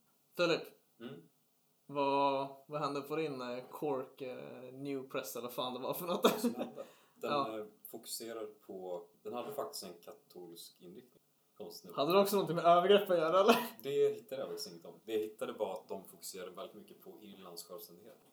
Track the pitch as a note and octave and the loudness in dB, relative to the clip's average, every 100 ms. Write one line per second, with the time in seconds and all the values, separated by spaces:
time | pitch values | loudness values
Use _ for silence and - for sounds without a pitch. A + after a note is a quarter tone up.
0 | _ _ _ - E3+ C#3 - - _ - | _ _ _ 0 2 2 -2 -18 _ -14
1 | A#2+ D#3 - _ _ _ _ _ - C#3+ | -14 -14 -18 _ _ _ _ _ -6 2
2 | C#3 C#3 C#3+ C3+ C3+ - - D3 C#3+ C#3+ | 4 6 4 4 -2 -8 -8 -2 -2 -2
3 | C#3 D3+ D#3 C3 B2 B2 B2+ - D3 C3 | -2 -2 -2 -2 -6 -6 -8 -4 -2 -2
4 | B2+ - B2+ B2 C#3+ B2 B2+ C3 C#3+ C3+ | -4 -8 -10 -8 -12 -12 -14 -8 -4 -4
5 | C3 C3+ - A#2+ A#2+ - B2+ B2+ C3 C#3+ | -4 -6 -4 -6 -6 -4 -4 -4 -4 -2
6 | F3 F#3 A3+ - A#3+ - - - - - | -2 4 4 4 0 0 -6 -8 -14 -18
7 | _ - A#2+ C#3+ A#2+ A2 G#2 - - A2+ | _ -8 0 0 0 -4 -8 -14 -16 -14
8 | - - A#2 A2+ G#2 - - G2 F2+ F2 | -10 -8 -6 -8 -10 -12 -14 -10 -6 -8
9 | - _ G#2+ A#2+ - - - - F#2+ F2 | -8 _ -8 -8 -6 -6 -6 -8 -10 -12
10 | - - - F#2 F2 E2 - - F2+ G#2+ | -16 -18 -18 -16 -16 -16 -18 -18 -18 -18
11 | A#2+ _ _ _ _ - - - F#3 - | -20 _ _ _ _ -14 -14 -12 -6 -2
12 | C#3+ G3 G3 G3+ D#3+ E3 E3+ F3 F#3+ G3+ | 4 6 6 2 0 4 8 8 8 8
13 | G3+ F3 D#3+ F#3 G#3 A3+ - - C3+ C#3+ | 6 2 4 6 8 6 4 -6 0 4
14 | C#3+ - - - F2+ E2+ F#2+ E2+ F2+ E2+ | 4 4 -6 -8 -6 -8 -10 -14 -16 -14
15 | G#2+ A2 A2 - B2 A2+ G2+ F#2 - F#2+ | -4 -2 -2 -4 -6 -2 -4 -4 -8 -10
16 | F2+ F#2 - F#2+ F2+ F2+ F#2 - - F2+ | -10 -16 -12 -10 -12 -12 -14 -14 -20 -20
17 | F#2+ - G2+ F#2+ F#2 E2+ - F2 - F2 | -18 -18 -18 -18 -16 -14 -12 -14 -14 -18
18 | - - - | -20 -20 -20